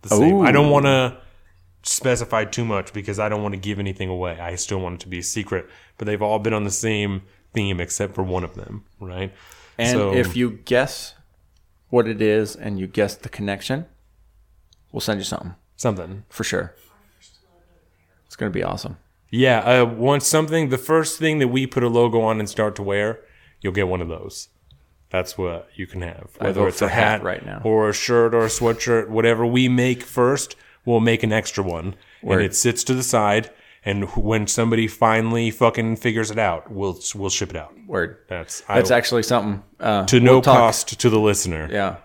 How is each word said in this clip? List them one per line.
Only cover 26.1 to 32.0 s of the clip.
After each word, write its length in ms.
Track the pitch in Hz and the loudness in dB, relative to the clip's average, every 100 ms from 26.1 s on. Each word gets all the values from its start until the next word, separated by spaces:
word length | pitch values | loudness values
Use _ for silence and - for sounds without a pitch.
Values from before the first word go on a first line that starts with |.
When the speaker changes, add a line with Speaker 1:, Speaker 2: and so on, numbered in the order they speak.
| 85 - - | -12 -20 -6
Speaker 2:
I 60 | 98 | -4
Speaker 1:
Whether 160 | 95 | 0
Speaker 2:
vote 60 | 101 | 0
Speaker 1:
it's 100 | - | 0
Speaker 2:
for 60 | 101 | -2
Speaker 1:
a 40 | |
Speaker 2:
hat 140 | 113 107 107 | 2 2 0
Speaker 1:
hat 40 | |
Speaker 2:
right 220 | 92 - 104 | -4 -6 -10
now. 160 | 101 | -6
Speaker 1:
or 260 | 110 110 107 | 0 2 2
a 40 | |
shirt 400 | 104 - 120 117 | -2 0 2 4
or 80 | 117 110 | 2 0
a 20 | |
sweatshirt, 600 | - 117 113 - 113 107 | 2 0 0 2 0 2
whatever 360 | 113 113 113 117 | 2 2 4 2
we 220 | 123 127 | 4 4
make 320 | 123 123 123 | 4 2 -2
first, 540 | - - 123 139 - - _ _ - | -4 2 2 2 -4 -12 _ _ 0
we'll 140 | 117 | 2
make 220 | 113 113 | 4 2
an 100 | 117 | 2
extra 320 | 107 - - | 0 -2 -4
one. 320 | 95 85 87 92 | -4 -4 -8 -12